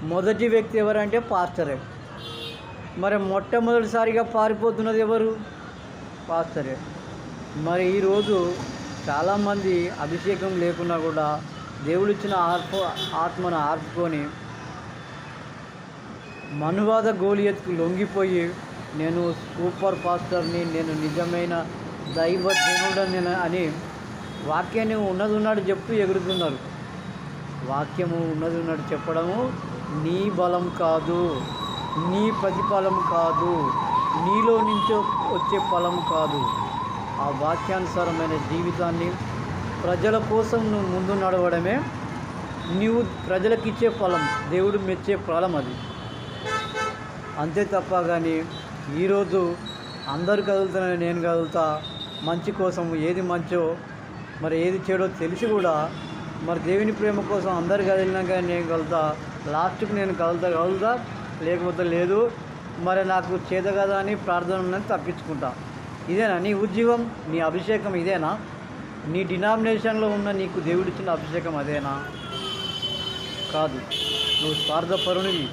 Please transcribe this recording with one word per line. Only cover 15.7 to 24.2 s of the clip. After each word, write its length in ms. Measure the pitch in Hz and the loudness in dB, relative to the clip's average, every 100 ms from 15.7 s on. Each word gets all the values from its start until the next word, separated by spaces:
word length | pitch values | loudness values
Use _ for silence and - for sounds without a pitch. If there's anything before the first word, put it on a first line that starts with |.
| - - - - - - - - | -14 -14 -14 -14 -14 -14 -14 -10
మనువాద 560 | 147 151 190 208 220 220 | -4 0 2 4 4 4
గోలియత్కు 640 | 202 196 202 202 196 185 | 2 2 4 2 0 -2
లొంగిపోయి, 840 | 175 165 185 202 196 190 180 170 180 - - - 151 | 0 0 0 0 2 2 2 0 -4 -12 -12 -8 -4
"నేను 380 | 160 170 175 | -2 0 0
సూపర్ 640 | 165 - - 175 175 196 180 175 | -2 -6 -4 -4 0 0 0 0
పాస్టర్ని, 600 | 175 - 180 165 170 170 | -2 0 -2 0 -2 -2
నేను 360 | 160 160 156 | -2 -2 -2
నిజమైన 640 | 151 147 170 175 175 170 165 - - - - 156 | -2 0 0 0 0 -2 -4 -8 -10 -10 -6 0
దైవ 360 | 165 185 180 | 2 4 4
జనుడని" 840 | 196 180 175 190 190 190 185 175 185 | 4 4 4 2 2 0 0 0 0
అని 360 | 175 180 165 156 - - - - | 0 0 0 -4 -8 -12 -12 -12